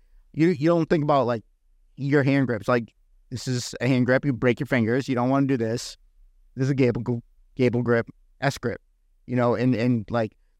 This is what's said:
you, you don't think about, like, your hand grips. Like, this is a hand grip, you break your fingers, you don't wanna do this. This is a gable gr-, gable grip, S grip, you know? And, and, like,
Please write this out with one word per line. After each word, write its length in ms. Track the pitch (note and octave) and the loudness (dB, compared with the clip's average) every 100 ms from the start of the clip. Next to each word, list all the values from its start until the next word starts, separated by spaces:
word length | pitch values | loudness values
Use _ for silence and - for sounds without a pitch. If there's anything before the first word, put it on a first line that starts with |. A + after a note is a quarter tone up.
| _ - _ | _ -20 _
you, 160 | C#3+ E3 | 0 2
you 200 | C3+ D#3+ | 2 2
don't 220 | E3+ D#3 | 2 2
think 140 | E3+ | 0
about, 220 | D3 C#3+ A#2+ | 2 0 0
like, 180 | A#2 - _ _ _ _ - | -4 -8 _ _ _ _ -8
your 280 | C#3 D3 | 0 2
hand 240 | C3+ C#3 B2 | 4 2 0
grips. 180 | A2 - | -2 0
Like, 260 | B2 A2 _ _ _ - | -2 -2 _ _ _ -14
this 160 | B2 C3+ | -10 -6
is 300 | B2 - - | -6 -6 -4
a 60 | B2 | 0
hand 200 | B2+ B2 | 2 2
grip, 180 | C3 | 2
you 80 | C#3+ | 0
break 260 | A#2 B2+ A#2 | 0 0 0
your 80 | C#3+ | 0
fingers, 420 | B2+ A2 B2+ C3+ | 0 2 0 -2
you 60 | |
don't 160 | B2 B2+ | -2 0
wanna 160 | C#3 C3+ | 2 0
do 100 | C3 | 0
this. 400 | A2+ B2 - - _ _ - _ _ B2 | -2 -4 -8 -16 _ _ -20 _ _ -4
This 80 | |
is 60 | C3+ | -2
a 40 | |
gable 280 | C3+ B2 A#2 | 2 2 0
gr-, 160 | A2+ A#2+ - _ _ | -4 -6 -8 _ _
gable 280 | - B2 A#2+ | 0 0 2
grip, 260 | A#2+ A#2 - - _ - | 0 0 -2 -12 _ -4
S 180 | C3+ - | -4 -4
grip, 220 | A#2 F#2 _ _ _ _ - | -6 -8 _ _ _ _ -4
you 100 | B2 | 0
know? 180 | A#2+ | 2
And, 200 | G#2+ B2+ A#2+ | 2 0 0
and, 280 | B2 A#2+ G2 | 0 0 -2
like, 260 | A#2+ A2 _ _ | -2 -4 _ _